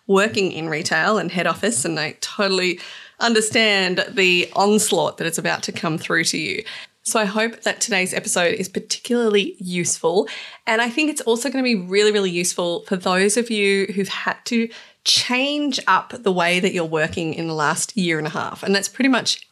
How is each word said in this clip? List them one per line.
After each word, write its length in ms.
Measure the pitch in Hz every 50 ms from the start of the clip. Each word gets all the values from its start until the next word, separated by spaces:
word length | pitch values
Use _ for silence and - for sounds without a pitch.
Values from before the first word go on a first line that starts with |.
| _
working 460 | - 196 190 202 226 226 226 196 180 -
in 160 | - 160 165
retail 480 | 156 151 151 - 170 160 165 190 220
and 160 | 208 165 175 175
head 140 | 185 165
office, 400 | 170 165 - - 196 240 - -
and 120 | 165 165 156
I 200 | 151 156 - -
totally 600 | - - - - 202 196 190 185 180 180 175 180 - - - - - - - -
understand 840 | - 233 233 220 214 - - 247 226 214 202 196 190 180 185 - - -
the 400 | - - 190 185 180 175 175 - -
onslaught 600 | - 196 208 208 214 208 - 214 170 151 - -
that 100 | - 165
is 120 | 165 160 -
about 240 | 160 170 160 - -
to 100 | - -
come 240 | - - 165 156
through 280 | 165 - - 170 165 160
to 120 | - - -
you. 260 | - 101 92 - - - - - - - _ _ _
So 160 | - - 233
I 60 | 214
hope 380 | 196 196 220 220 233 233 - -
that 180 | 214 190 -
today's 320 | - - 208 185 185 185 -
episode 440 | - 175 - - 185 175 175 -
is 120 | - 190 -
particularly 880 | - 208 - - - - - - 240 240 233 220 208 208 196 160 - -
useful. 720 | 196 180 180 180 170 - - - - 160 170 190 277 - - - - - - - _
And 160 | - 220 226 240
I 80 | 240
think 180 | 233 302 311 302
it's 140 | 302 - -
also 260 | 233 226 233 240 285
gonna 160 | 240 269 254
be 120 | 247 240
really, 360 | 196 180 180 190 202 208 214 208
really 180 | 208 196 190
useful 540 | 170 175 175 180 - - 180 175 170 160 -
for 100 | - 202
those 420 | 180 185 190 180 185 190 208 202 247
of 120 | 226 233
you 360 | 220 208 202 196 196 196 196 - 185
who've 120 | 196 196
had 300 | - - - - 196 - - _
to 240 | - 240 233 226 226 - - - - _ _ _
change 760 | - - - - - 247 247 262 285 294 294 294 285 269 - -
up 260 | - 185 180 - - -
the 180 | - 240 214 185
way 280 | 180 170 170 180 180
that 140 | 180 - -
you're 100 | 185 165
working 480 | 160 160 156 151 160 - - 170 160 -
in 160 | - 170 165
the 60 | 160
last 420 | 156 151 143 165 - - - -
year 220 | 214 185 170 165 151
and 80 | 151
a 40 | 160
half. 320 | - - - - - - -
And 120 | - 196
that's 140 | 196 196 -
pretty 200 | - - 254 277
much 400 | 254 220 - - - - - -